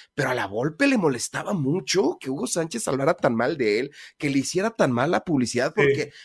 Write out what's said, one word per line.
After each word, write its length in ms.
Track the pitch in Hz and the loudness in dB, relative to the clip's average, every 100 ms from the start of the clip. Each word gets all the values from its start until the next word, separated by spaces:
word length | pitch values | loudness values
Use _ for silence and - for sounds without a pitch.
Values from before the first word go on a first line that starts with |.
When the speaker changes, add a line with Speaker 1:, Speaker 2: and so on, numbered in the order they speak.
| - | -12
Speaker 1:
pero 160 | - 131 | -4 -2
a 40 | |
la 120 | 123 101 | -2 -4
Volpe 400 | 104 143 160 277 | -4 -4 2 2
le 120 | 254 | 4
molestaba 560 | 160 120 - 143 185 | 2 0 -4 -6 -4
mucho 640 | 202 135 180 - 180 262 339 | -2 0 -2 0 0 0 -2
que 80 | 135 | -8
Hugo 180 | 143 247 | -6 -4
Sánchez 400 | 175 160 233 - | -4 -4 -4 -4
hablara 260 | 135 139 | 0 0
tan 200 | 175 143 | 2 0
mal 220 | 113 127 160 | 2 0 0
de 220 | 110 107 | 2 2
él, 100 | 139 - - _ | -2 -10 -20 _
que 100 | 147 | -2
le 100 | 135 | 0
hiciera 300 | 131 175 214 | 0 -2 -2
tan 220 | - 156 | 0 2
mal 180 | 117 143 | 2 2
la 140 | 202 | 0
publicidad, 440 | - 143 120 120 143 | 0 0 2 0 0
Speaker 2:
Sí. 80 | 180 | 2
Speaker 1:
porque 300 | 143 139 131 - | 2 2 -4 -10